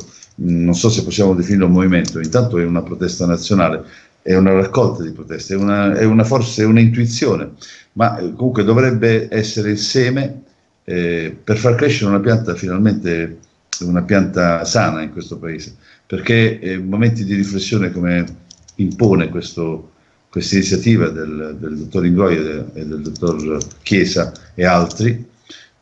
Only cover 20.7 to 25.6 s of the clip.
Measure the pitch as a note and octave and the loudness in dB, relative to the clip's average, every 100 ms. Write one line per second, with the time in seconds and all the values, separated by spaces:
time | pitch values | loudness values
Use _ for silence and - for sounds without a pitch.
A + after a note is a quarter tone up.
20.7 | F#2+ A2+ A2 E2 D#2+ D#2 D2+ D#2 D#2 D#2 | 0 2 2 2 -4 -8 -8 -10 -10 -10
21.7 | D#2 D2+ F#2+ F2 F2 F#2+ E2 D#2 D2+ D2 | -10 -6 -2 2 2 2 2 -2 -6 -10
22.7 | D#2 D2+ D2+ D2+ D#2 F2 D#2 D2+ D2+ - | -10 -10 -8 -10 -4 -4 -2 -4 -6 -8
23.7 | - - G2 F2 F2 E2 - - - F2+ | -12 -2 0 2 0 -4 -8 -18 -2 2
24.7 | F2 E2+ - A2+ A#2 - _ _ - | 2 0 -2 -2 -2 -8 _ _ -20